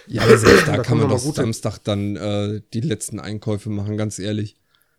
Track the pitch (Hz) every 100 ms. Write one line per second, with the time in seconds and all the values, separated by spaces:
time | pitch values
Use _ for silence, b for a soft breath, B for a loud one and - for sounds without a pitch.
0 | - 113 - - - - - - - 117
1 | - 123 139 147 135 117 113 - - 101
2 | 101 95 104 104 104 107 - 110 151 107
3 | - 104 98 104 110 104 110 101 101 104
4 | 107 98 101 107 104 - _ _ _